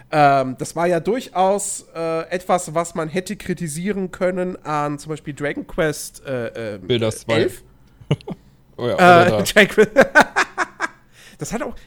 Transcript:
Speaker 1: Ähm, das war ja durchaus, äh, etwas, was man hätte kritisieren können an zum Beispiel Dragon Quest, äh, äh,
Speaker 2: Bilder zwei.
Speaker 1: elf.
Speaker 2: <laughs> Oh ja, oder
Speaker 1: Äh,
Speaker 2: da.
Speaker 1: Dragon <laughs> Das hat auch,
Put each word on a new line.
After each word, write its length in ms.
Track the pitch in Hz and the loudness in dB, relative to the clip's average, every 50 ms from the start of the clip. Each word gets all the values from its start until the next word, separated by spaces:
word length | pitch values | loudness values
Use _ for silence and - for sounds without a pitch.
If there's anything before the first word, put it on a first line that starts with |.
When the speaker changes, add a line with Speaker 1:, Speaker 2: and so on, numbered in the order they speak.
| - - | -10 -2
Speaker 1:
Ähm, 440 | - 156 147 139 139 139 131 131 127 - | 2 4 6 6 6 4 2 0 -4 -8
das 160 | 143 - - | -10 -8 -4
war 100 | 160 170 | -2 0
ja 140 | 180 175 165 | 0 0 0
durchaus, 880 | 160 180 220 262 - - - 180 185 190 202 202 196 - - - - - - | 0 -2 -2 -2 -4 -4 -2 0 2 2 2 0 -2 -6 -8 -10 -12 -12 -10
äh, 340 | 165 165 165 165 165 165 - | -8 -6 -4 -4 -4 -4 -6
etwas, 460 | 180 185 - - 196 175 - - 151 | -8 -6 -2 0 0 0 -2 -2 -4
was 180 | 165 170 - - | -4 -4 -4 -4
man 160 | 180 160 160 | -6 -6 -4
hätte 260 | 143 185 180 - 214 | -4 -6 -6 -6 -8
kritisieren 760 | - - - 180 - 175 165 143 160 175 208 202 196 190 180 | -8 -6 -6 -6 -6 -6 -8 -8 -6 -4 -4 -4 -4 -6 -6
können 520 | - - 190 180 185 185 180 180 180 - - | -4 -2 -2 -2 0 -2 -4 -4 -6 -8 -8
an 360 | 139 151 147 147 147 147 143 | -4 -2 -2 -2 -2 -4 -6
zum 100 | - 151 | -8 -10
Beispiel 240 | 156 143 - - 143 | -10 -10 -10 -12 -8
Dragon 320 | - 147 143 147 - - | -6 -6 -6 -6 -6 -10
Quest, 580 | - - - 170 156 143 - - - - - - | -8 -4 -2 -2 -2 -2 -4 -8 -14 -16 -14 -10
äh, 500 | 147 135 123 117 110 - 113 117 107 104 | -8 -6 -6 -6 -6 -8 -8 -10 -10 -10
äh, 20 | 98 | -8
Speaker 2:
Bilder 340 | 95 92 123 120 113 110 | -2 -2 0 0 0 0
zwei. 220 | 107 - - - - 156 | -2 -4 -4 -2 0 0
Speaker 1:
elf. 220 | 196 370 - - - - _ _ - _ _ - - - | 0 0 -2 -8 -16 -20 _ _ -20 _ _ -12 -8 -6
Speaker 2:
<laughs> 340 | 147 - - - - - _ _ _ _ _ _ _ - | -6 -6 -6 -10 -14 -14 _ _ _ _ _ _ _ -6
Oh 100 | 120 123 | -4 -2
ja, 80 | - | 2
oder 320 | 185 185 180 180 170 175 180 | 6 8 8 8 8 8 6
Speaker 1:
Äh, 20 | |
Speaker 2:
da. 120 | - 208 | 4 0
Speaker 1:
Dragon 440 | 190 - - 220 202 190 - - 214 202 | 0 2 4 4 4 4 4 4 4 6
<laughs> 1500 | - 269 269 277 - 302 - - - - 381 - - - 349 - - - 339 320 - _ _ _ _ - - - - - | 6 4 4 6 6 4 4 4 2 -2 -2 -2 -4 -6 -6 -6 -6 -8 -8 -8 -8 _ _ _ _ -20 -20 -20 -16 -12
Das 120 | - - | -10 -8
hat 100 | - 240 - | -6 -6 -8
auch, 120 | - - - - | -8 -10 -12 -14